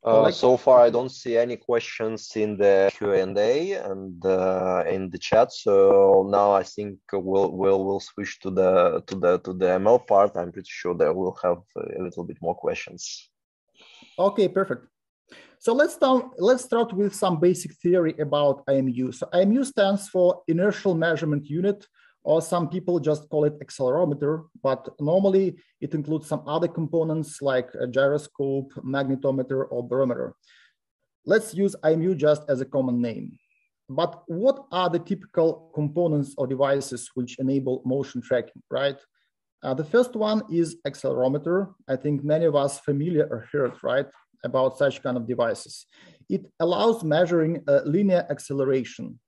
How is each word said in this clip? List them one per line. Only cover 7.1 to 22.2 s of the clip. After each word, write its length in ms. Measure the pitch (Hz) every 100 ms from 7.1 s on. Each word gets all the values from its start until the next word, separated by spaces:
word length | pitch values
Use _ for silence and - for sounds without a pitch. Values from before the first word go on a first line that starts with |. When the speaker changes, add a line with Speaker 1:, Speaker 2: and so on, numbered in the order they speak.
Speaker 1:
we'll, 400 | 98 92 95 98
we'll, 300 | 92 95 98 98
we'll 140 | 98
switch 380 | - - 101 -
to 100 | 95
the, 520 | 92 95 92 87 82 -
to 80 |
the, 240 | 95 87 90
to 160 | -
the 160 | 92 90
M 160 | 92 98
L 120 | 123
part. 380 | - 98 104 90
I'm 160 | 87
pretty 160 | 87 92
sure 240 | - 90 87
that 180 | - 90
we'll 220 | 92 92
have 180 | 90 87 _ 85
a 260 | - -
little 220 | 90 -
bit 120 | 85 -
more 120 | 82
questions. 760 | 90 - - - - - - - _ _ _ _ _ - - - -
Speaker 2:
Okay, 280 | 190 202 185
perfect. 400 | 190 190 - _ _ _ _ _ - - _
So 140 | -
let's 220 | 240 302
start, 320 | - 269 254 247 -
let's 280 | 190 254
start 280 | - 233 233
with 220 | 190 202
some 260 | - 190 165
basic 320 | 175 185 160
theory 420 | - 175 185 160 160
about 440 | 147 147 143 135 -
I 60 |
M 140 | 135 131
U. 220 | 120 127
So 160 | 123 -
I 80 | 175
M 120 | 196
U 120 | 240
stands 460 | 269 - 196 196 -
for 320 | 185 180 180 -
Inertial 460 | 165 202 - 202
Measurement 520 | 170 165 160 160 147 147
Unit, 380 | 151 196 202 _ _ _ _